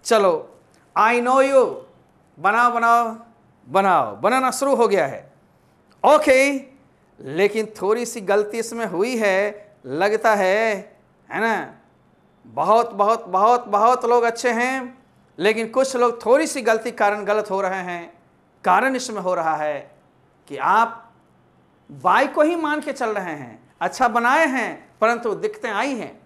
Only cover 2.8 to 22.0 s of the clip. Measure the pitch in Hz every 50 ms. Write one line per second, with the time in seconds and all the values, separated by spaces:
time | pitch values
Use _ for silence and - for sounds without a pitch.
2.8 | 226 233 233 240 233 226 220 226 - - _ _ _ _ _ _ _ 123 135 190
3.8 | 196 196 180 156 127 107 101 101 135 202 247 262 262 254 254 - 277 277 269 220
4.8 | 233 208 202 185 151 135 120 - - - _ _ _ _ _ _ _ _ _ _
5.8 | _ _ _ _ - 233 294 302 302 302 262 262 269 285 285 262 - - _ _
6.8 | _ _ _ _ _ _ _ _ - 131 143 165 196 202 208 226 214 214 - -
7.8 | 185 196 220 240 240 240 - 240 196 180 196 208 208 208 - 226 220 226 240 233
8.8 | 226 196 180 165 202 247 262 226 220 202 190 190 202 208 208 - - - _ _
9.8 | - 131 131 156 190 208 214 214 214 226 214 202 190 185 190 214 226 226 208 190
10.8 | 190 - - _ _ _ _ _ _ _ - 170 220 226 214 185 147 - - -
11.8 | _ _ _ _ _ _ _ _ _ _ _ _ _ 120 110 127 151 185 214 233
12.8 | 233 233 196 196 202 208 233 226 - 180 180 185 202 226 247 240 240 208 202 202
13.8 | 214 240 254 247 247 233 240 247 233 233 226 233 - 247 226 226 247 254 262 269
14.8 | 247 247 - - _ _ _ _ _ _ _ - 170 208 220 226 226 214 226 254
15.8 | 269 262 262 240 247 240 233 233 - 220 247 294 320 320 - 285 226 233 226 220
16.8 | 220 240 - - 220 202 208 214 202 202 208 214 208 202 190 196 196 185 190 190
17.8 | 180 180 175 170 170 - - _ _ _ _ _ _ _ _ _ - 190 180 196
18.8 | 240 269 262 247 254 - 220 202 185 180 180 170 160 160 156 156 151 151 147 139
19.8 | - - _ _ _ _ _ _ _ _ _ _ _ - 143 127 131 160 190 220
20.8 | 233 226 - - - - _ _ _ _ _ _ _ _ _ _ _ _ _ _
21.8 | _ _ 143 139